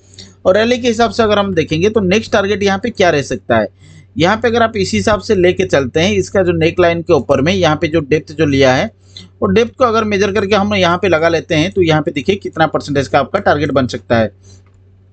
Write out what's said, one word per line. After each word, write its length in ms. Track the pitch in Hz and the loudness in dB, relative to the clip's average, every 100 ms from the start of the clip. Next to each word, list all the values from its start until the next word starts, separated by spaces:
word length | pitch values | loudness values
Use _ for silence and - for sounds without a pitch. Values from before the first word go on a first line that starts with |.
| _ - - - | _ -20 -20 -4
और 120 | 180 196 | 0 2
rally 220 | 226 247 | 2 0
के 100 | 240 | -2
हिसाब 220 | 220 233 | 0 0
से 120 | - | 0
अगर 160 | 220 202 | 0 0
हम 140 | 196 | 0
देखेंगे 360 | 175 151 156 196 | -2 -2 0 0
तो 100 | 220 | 0
next 300 | 185 208 220 | 0 0 0
target 300 | 220 196 208 | -2 0 -2
यहाँ 160 | 196 196 | -2 -2
पे 120 | 233 | -4
क्या 200 | - 180 | 0 2
रह 120 | 151 | 2
सकता 340 | 131 120 - 113 | -2 -6 -2 0
है, 100 | 101 _ - - - - | 0 _ -20 -20 -12 -2
यहाँ 180 | 165 220 | 0 0
पे 120 | 247 | 0
अगर 140 | 233 | 0
आप 140 | 226 220 | 0 -2
इसी 180 | 185 214 | -2 -2
हिसाब 240 | 196 208 | 0 -2
से 140 | - | 0
लेके 300 | 202 180 180 185 | 2 2 0 0
चलते 340 | 151 131 156 | 0 0 0
हैं, 120 | 175 | 0
इसका 300 | 208 - 202 | 0 -2 0
जो 100 | 180 | 0
neck 260 | 170 170 170 | 0 0 2
line 220 | 175 170 | 0 0
के 100 | 170 | 0
ऊपर 280 | 160 120 139 | 0 2 0
में 120 | 143 | 0
यहाँ 220 | 196 165 151 | 0 0 0
पे 120 | - | -2
जो 120 | 165 | -2
depth 300 | 139 151 - | 0 -2 -2
जो 140 | 151 156 | -2 0
लिया 280 | 139 135 | 2 2
है, 160 | 127 220 - - - - | 2 -2 -8 -20 -20 -20
वो 120 | - 214 | -4 0
depth 260 | 190 233 | 2 0
को 100 | - | 0
अगर 200 | 254 220 | 0 0
measure 280 | 220 202 202 | 0 0 0
करके 220 | 202 196 | -2 0
हम 200 | 202 202 | 0 0
यहाँ 240 | 202 175 170 | 0 0 0
पे 100 | 202 | 0
लगा 200 | 160 165 | 2 2
लेते 260 | 165 - | 0 0
हैं 160 | 160 170 | -2 0
तो 100 | 196 | 0
यहाँ 200 | 170 156 | 2 0
पे 80 | 151 | 0
देखिए 260 | 151 131 196 | -4 -2 -4
कितना 300 | 180 170 156 | -4 -2 -2
percentage 400 | 147 127 143 131 | -2 -4 -4 0
का 100 | 147 | -2
आपका 200 | 127 - | -2 -2
target 300 | 196 151 151 | -2 -2 0
बन 140 | 135 123 | -2 -2
सकता 300 | 123 - 117 | -4 -2 -2
है। 120 | 107 - - - _ _ _ _ _ | -2 -6 -20 -20 _ _ _ _ _